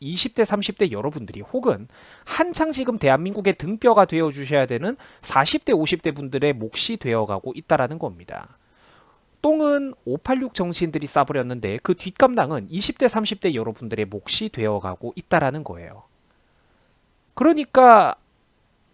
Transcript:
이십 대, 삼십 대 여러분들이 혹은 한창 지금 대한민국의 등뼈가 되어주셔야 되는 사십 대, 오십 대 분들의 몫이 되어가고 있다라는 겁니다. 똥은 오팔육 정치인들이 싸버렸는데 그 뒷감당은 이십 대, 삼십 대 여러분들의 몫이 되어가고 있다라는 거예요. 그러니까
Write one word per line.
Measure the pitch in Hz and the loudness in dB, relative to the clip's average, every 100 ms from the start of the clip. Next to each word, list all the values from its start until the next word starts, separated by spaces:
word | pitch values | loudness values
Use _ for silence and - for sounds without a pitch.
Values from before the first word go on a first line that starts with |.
이십 | 139 180 247 - | -8 -4 -4 0
대, | |
삼십 | 214 208 208 196 | 0 0 -4 -2
대 | 185 | -2
여러분들이 | 104 135 143 101 - | 0 -6 -6 -12 -14
혹은 | - 254 240 104 117 - - - - | -8 -2 0 -2 -4 -20 -20 -20 -8
한창 | - 349 320 320 | -2 -2 0 -2
지금 | 262 254 226 | -2 -4 0
대한민국의 | 139 135 180 202 196 185 | 2 2 0 -2 -2 -2
등뼈가 | 151 220 247 208 | -4 0 4 6
되어주셔야 | 185 160 156 139 135 147 131 | 4 2 -2 -4 0 0 2
되는 | 120 180 277 - - | -2 -4 -8 -14 -16
사십 | - 135 143 311 | 0 2 2 0
대, | - | 2
오십 | 190 156 165 | 0 2 -2
대 | 165 | -4
분들의 | 143 139 131 147 | -6 -6 -2 0
몫이 | 127 110 - - 226 | -2 -6 -6 -6 -4
되어가고 | 127 113 104 98 127 127 | -2 -2 -2 -4 -8 -10
있다라는 | - 151 123 160 | -2 0 0 -4
겁니다. | 139 85 87 - - _ _ _ _ _ _ _ _ _ | -10 -10 -16 -16 -16 _ _ _ _ _ _ _ _ _
똥은 | 294 311 294 285 269 - | 0 2 2 0 -2 -10
오팔육 | - 139 - 262 254 | -8 -6 -2 -2 -2
정치인들이 | - 175 165 170 147 143 | -4 -4 -2 -4 -4 -2
싸버렸는데 | 143 - 143 123 123 107 107 | 0 0 -2 -4 -4 -6 -6
그 | - - | -2 -4
뒷감당은 | 190 - 262 233 143 147 98 | -4 2 4 4 0 -2 -6
이십 | 175 - - | -6 -4 0
대, | 254 | 0
삼십 | 220 214 208 | 0 -4 -2
대 | 185 | -2
여러분들의 | 127 113 110 117 107 101 | -2 -4 -8 -8 -6 -4
몫이 | 101 - - 110 | -6 -6 -6 -4
되어가고 | - 107 104 92 90 117 - | -2 -2 -2 -4 -8 -10 -10
있다라는 | - 170 135 151 | 0 2 2 -4
거예요. | 147 87 85 - _ _ _ _ _ _ _ _ _ _ _ _ _ | -10 -14 -16 -20 _ _ _ _ _ _ _ _ _ _ _ _ _
그러니까 | - 285 302 269 262 254 220 151 - _ _ _ _ _ _ _ | 0 2 2 2 6 10 10 6 -2 _ _ _ _ _ _ _